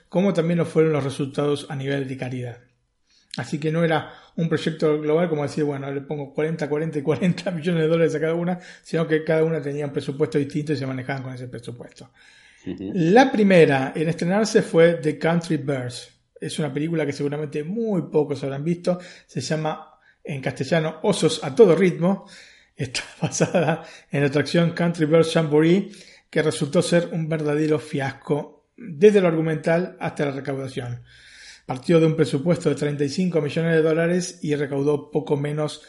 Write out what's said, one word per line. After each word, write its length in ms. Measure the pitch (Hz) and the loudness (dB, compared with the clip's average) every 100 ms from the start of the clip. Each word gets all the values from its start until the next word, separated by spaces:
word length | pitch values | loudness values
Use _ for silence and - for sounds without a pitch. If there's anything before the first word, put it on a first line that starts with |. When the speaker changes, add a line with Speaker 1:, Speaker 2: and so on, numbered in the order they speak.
| _ | _
Speaker 1:
como 240 | 175 196 | 0 2
también 240 | 170 165 170 | 2 2 0
lo 80 | 165 | 2
fueron 280 | 160 160 | 2 4
los 100 | 147 | 2
resultados 640 | 135 135 143 - 147 143 - | -2 -4 -4 -2 -2 -2 -4
a 60 | 143 | -8
nivel 320 | 135 139 131 | -4 -4 -4
de 80 | 131 | -8
calidad. 400 | 127 127 123 117 _ _ _ _ _ _ _ - | -8 -8 -8 -12 _ _ _ _ _ _ _ -10
Así 240 | 127 151 | -6 -4
que 120 | 156 | -2
no 120 | 160 | 0
era 300 | 165 156 - - - - | 2 2 -2 -12 -10 -4
un 120 | 165 | 0
proyecto 540 | 156 180 160 160 151 | 0 -2 0 2 2
global 260 | 151 156 175 | 2 2 2
como 140 | 151 | 0
decir, 200 | 143 147 147 | -2 -2 -2
bueno, 260 | 139 139 | -2 -6
le 100 | 139 | -8
pongo 300 | 139 151 135 | -6 -8 -6
cuarenta, 360 | - 156 165 143 | -4 -2 -2 -2
cuarenta 300 | 147 165 147 | -2 -2 -2
y 20 | |
cuarenta 480 | 139 147 180 170 202 | -2 0 0 0 -4
millones 300 | 170 156 170 | -4 -2 0
de 60 | 156 | 2
dólares 280 | 165 156 147 | 4 2 2
a 40 | |
cada 140 | 160 170 | 0 0
una, 240 | 175 175 - - | -2 -4 -8 -20
sino 220 | - 165 156 | -6 -4 0
que 160 | 156 156 | 0 2
cada 180 | 160 | 2
una 160 | 160 160 | 2 0
tenía 260 | 143 143 147 | -4 -6 -6
un 40 | |
presupuesto 460 | 139 131 139 151 151 | -4 -6 -2 0 0
distinto 340 | 143 151 147 | -2 -4 -2
y 60 | 139 | -4
se 80 | 131 | -4
manejaban 380 | 131 123 139 | -6 -6 -8
con 100 | 127 | -8
ese 140 | 127 123 | -12 -12
presupuesto. 600 | 123 - 120 - - 127 _ _ _ _ _ - | -12 -14 -14 -16 -20 -20 _ _ _ _ _ -12
Speaker 2:
Ujú. 260 | - 190 | -10 -6
Speaker 1:
La 360 | 196 160 220 262 | 0 4 6 6
primera 600 | 208 202 185 143 135 135 170 | 4 6 8 6 4 0 -2
en 120 | 160 | -2
estrenarse 540 | 160 170 196 202 220 | -2 0 0 2 2
fue 320 | - 165 165 170 | 4 6 6 4
The 160 | 151 143 | -2 -2
Country 400 | 160 170 - 156 | 0 0 0 -2
Bears. 540 | 135 135 123 - - _ _ _ | -2 -4 -6 -10 -16 _ _ _
Es 200 | 156 - | -8 -6
una 120 | 151 | -4
película 340 | 139 160 160 143 | -4 -4 -2 -2
que 40 | |
seguramente 520 | 139 143 151 151 151 | -2 -4 -4 -6 -6
muy 400 | 151 220 226 190 | -6 -4 -2 -2
pocos 380 | 143 156 147 135 | 0 0 0 -2
habrán 200 | 139 139 | -4 -4
visto. 360 | 156 175 180 175 - - _ | -2 -2 -2 -4 -6 -20 _
Se 160 | - | -8
llama 540 | - 156 156 - - _ _ _ | -4 -4 -4 -6 -12 _ _ _
en 160 | - 139 | -12 -8
castellano 600 | 139 - 135 170 156 - | -6 -6 -2 0 -2 -2
Osos 420 | 214 - 160 - | -2 2 0 0
a 100 | 156 131 | 0 6
todo 200 | 202 160 | 6 6
ritmo. 500 | 190 151 175 196 - - - _ _ - | 2 2 0 0 -6 -20 -20 _ _ -10
Está 260 | 131 - - | -8 -6 -10
<laughs> 100 | - | -6
basada 640 | 156 - 160 185 151 160 - - _ | -4 0 0 2 0 -2 -6 -20 _
en 100 | 143 | -2
la 60 | 143 | 0
atracción 440 | 143 139 170 170 | 0 2 2 2
Country 320 | 170 170 165 151 | 0 -2 0 4
Bears 240 | 165 160 | 4 4
Jamboree, 560 | 175 156 151 160 190 202 - - - _ | 2 2 4 6 4 2 -10 -20 -20 _
que 140 | 165 | -2
resultó 400 | 156 151 143 175 | 0 0 0 0
ser 260 | 165 175 170 | 2 2 0
un 140 | 175 160 | -4 -4
verdadero 520 | 160 151 147 156 151 | -2 -2 0 0 0
fiasco 880 | - 143 135 - - 147 147 - _ - | -2 -6 -6 -6 -4 -4 -4 -16 _ -18
desde 440 | - 143 208 202 | -14 4 6 6
lo 60 | 180 | 4
argumental 720 | 160 160 151 165 170 180 - | 2 0 -2 0 0 0 -6
hasta 260 | 170 - 147 | -8 -4 -4
la 60 | |
recaudación. 720 | 135 139 135 131 - 123 120 - - - - - - - | -4 -6 -6 -6 -8 -8 -10 -14 -20 -20 -20 -20 -16 -10
Partió 320 | 131 - 165 | -6 2 4
de 60 | 160 | 4
un 100 | 156 | 2
presupuesto 500 | 147 143 135 127 156 | 0 0 0 0 0
de 80 | 139 | -2
treinta 300 | 147 143 143 | -2 -2 -2
y 40 | |
cinco 300 | 139 185 160 | -2 0 0
millones 340 | 147 165 165 160 | -2 -2 2 2
de 60 | |
dólares 580 | 160 160 170 180 175 - | 4 2 2 0 -2 -6
y 120 | 156 147 | -4 -2
recaudó 540 | 143 139 143 143 - | -2 0 0 0 -2
poco 260 | 156 151 147 | -4 -2 -2
menos 440 | 143 151 151 - | -2 -4 -6 -8